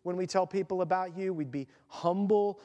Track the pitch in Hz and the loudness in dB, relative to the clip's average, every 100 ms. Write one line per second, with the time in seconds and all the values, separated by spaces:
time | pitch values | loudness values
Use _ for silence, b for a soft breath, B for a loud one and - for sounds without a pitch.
0 | 180 180 180 190 180 196 185 185 170 185 | -6 -4 0 2 2 0 -2 -2 0 0
1 | 185 175 190 170 139 143 131 b b - | 0 -4 -4 -2 -4 -6 -8 b b -2
2 | 170 190 202 208 202 196 | 0 2 4 4 2 -2